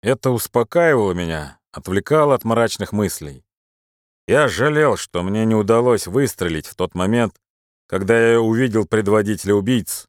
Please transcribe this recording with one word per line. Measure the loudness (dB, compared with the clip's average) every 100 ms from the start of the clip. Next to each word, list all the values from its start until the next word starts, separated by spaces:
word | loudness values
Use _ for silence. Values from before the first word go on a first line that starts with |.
Это | -2 -2 0
успокаивало | -2 -2 -2 0 2 2 2 2
меня, | -2 -4 -6 -8 -18 _
отвлекало | -16 -4 -4 0 0 2
от | 0
мрачных | 0 0 0 -2 -6
мыслей. | -2 -2 -4 -14 -16 _ _ _ _ _ _ _ _ 0
Я | 2 2
жалел, | 0 0 2 2 0
что | -4 -6
мне | -4 -2
не | 0 2
удалось | 2 2 4 0 0
выстрелить | -2 -2 -2 -4 -4 -8
в | -8
тот | -6
момент, | -2 0 0 -2 -4 _ _ _ _ _
когда | -6 0 2
я | 4 4
увидел | 2 0 0 0 0
предводителя | 0 2 2 2 -4 0
убийц. | 0 2 -2 -2 -12